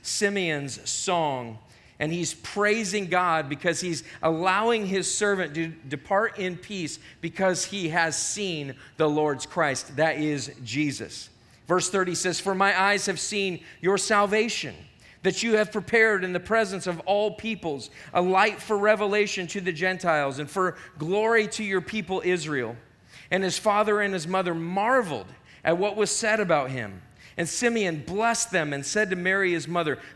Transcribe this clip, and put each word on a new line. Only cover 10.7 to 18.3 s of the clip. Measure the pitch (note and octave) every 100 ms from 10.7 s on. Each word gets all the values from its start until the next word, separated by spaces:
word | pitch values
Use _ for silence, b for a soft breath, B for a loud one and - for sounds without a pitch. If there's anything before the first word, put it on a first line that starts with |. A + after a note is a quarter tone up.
| C3+ D3 A2+ F#2+ - - _ b b -
Verse | F3+ -
thirty | G3 F3+ E3
says, | F#3 E3
"For | G3 F#3+
my | G3 F#3
eyes | G3 G3+ G3
have | F3
seen | - G#3 G3 E3+ B B
your | E3+ G3
salvation, | - G#3 G3+ G#3+ A3+ - C#3 D#2+ - - B B
that | F#3 F3+
you | A3+
have | G#3+ G#3+
prepared | G#3+ F#3 A#3 A3 G3 F#3
in |
the | F3+
presence | F3+ A3+ G3+ F#3+ F3+
of | E3
all | F#3 G3+ G#3 G#3+
peoples, | A3+ G#3+ E3 C#3 - B B
a | F3
light | F3+